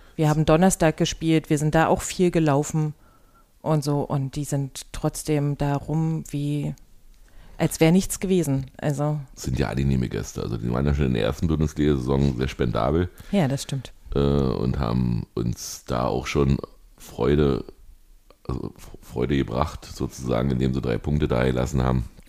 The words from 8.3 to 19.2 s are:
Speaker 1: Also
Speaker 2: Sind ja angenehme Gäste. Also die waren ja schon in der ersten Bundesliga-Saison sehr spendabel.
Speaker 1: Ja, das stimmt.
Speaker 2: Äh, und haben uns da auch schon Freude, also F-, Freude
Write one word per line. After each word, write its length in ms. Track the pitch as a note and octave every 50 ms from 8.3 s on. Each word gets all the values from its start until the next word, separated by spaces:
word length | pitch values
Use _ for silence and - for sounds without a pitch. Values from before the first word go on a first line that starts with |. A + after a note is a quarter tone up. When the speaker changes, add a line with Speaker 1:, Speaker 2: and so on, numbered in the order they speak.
| F#3+ F3+ D#3+ C#3+ C3+ C3+ C3 C3 - -
Speaker 1:
Also 420 | - C#3+ C#3+ C#3 D3 D3+ D3+ D3+ C3+ - -
Speaker 2:
Sind 220 | - - - B1+ B1
ja 100 | C2 G1+
angenehme 400 | A1 C2+ C#2 C#2 C2+ B1+ B1 G#1+
Gäste. 320 | - G#1+ - - - -
Also 160 | G1+ G1+ A1+ G#1+
die 120 | G#1+ A#1+
waren 140 | A#1+ B1+ C#2
ja 80 | C#2+ C#2+
schon 120 | D2 D2 B1+
in 60 | B1
der 100 | A1 G1+
ersten 240 | A#1+ - - - D#2+
Bundesliga-Saison 880 | D#2 D2+ D#2 D2 - D#2 D2 D2+ D2 C2 B1 C2 C#2 C2+ C#2+ C#2 B1+ A#1
sehr 100 | C2 C2
spendabel. 600 | - - C#2+ A#1+ A1 A1+ A1 C2+ D2+ E2+ F#2 - - - - -
Speaker 1:
Ja, 160 | G3+ G3+ D#3 B2+
das 160 | C#3 C#3 -
stimmt. 280 | - C#3+ C3 - - - - - - -
Speaker 2:
Äh, 40 | C#2
und 600 | C#2 C#2+ C#2+ C#2+ C2+ B1+ G#1 G1+ A1+ B1+ B1+ -
haben 480 | B1+ A1 A#1 B1+ B1 A#1+ A#1 G#1+ - - _
uns 500 | - A1+ A#1+ - - - - - - -
da 200 | - B1+ A#1 B1
auch 220 | A#1 A1 C2 C2+ -
schon 300 | - D2 C#2 C2+ C#2 - - - - - - - - -
Freude, 680 | - - - - B1 C2+ D2 D2 D2 C#2 B1+ - - - - - - - - - - _ - - _ _ - _ - -
also 260 | B1+ - - - - -
F-, 200 | - - - -
Freude 340 | - - - A#1